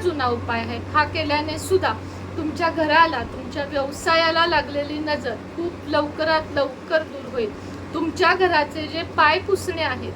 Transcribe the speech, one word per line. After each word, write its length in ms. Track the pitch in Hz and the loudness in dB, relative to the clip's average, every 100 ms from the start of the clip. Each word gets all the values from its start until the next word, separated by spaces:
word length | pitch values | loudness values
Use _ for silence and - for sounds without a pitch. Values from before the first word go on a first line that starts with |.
जुना 240 | 349 302 247 | 4 0 0
उपाय 340 | 240 240 233 | 0 -2 -2
आहे. 180 | 226 233 | -4 -6
हा 260 | 233 302 | -2 0
केल्याने 540 | 294 330 294 294 311 302 | 2 0 0 0 0 -4
सुद्धा 340 | - 185 254 220 - - - - | 2 2 2 -2 -6 -12 -10 -6
तुमच्या 340 | 311 294 330 | -4 0 0
घराला, 520 | 320 302 311 330 262 | 2 4 6 6 2
तुमच्या 420 | 233 - 254 311 | -4 -8 -8 -6
व्यवसायाला 840 | 285 285 277 - 359 330 330 330 339 | -4 -2 -2 -2 2 4 4 4 4
लागलेली 520 | 311 285 285 294 302 | 2 0 -2 -2 -4
नजर 360 | 302 285 254 214 - - | -2 -2 -4 -6 -8 -6
खूप 160 | 339 - 285 | -6 -6 -2
लवकरात 540 | 302 294 - 311 311 - | 0 0 0 2 2 0
लवकर 480 | 285 262 - - 320 | 0 0 -2 0 0
दूर 300 | 311 277 240 | 0 -8 -8
होईल. 400 | 254 214 - - - - | -4 -4 -4 -12 -12 -8
तुमच्या 400 | 311 320 - 339 | -4 -2 2 4
घराचे 520 | 370 370 320 285 320 302 | 6 4 4 2 -2 -6
जे 160 | 330 | -6
पाय 360 | 339 - 302 330 | -4 4 4 4
पुसणे 440 | 392 381 - 330 | 2 -2 -2 -2
आहेत, 300 | 302 247 233 | -2 -2 -6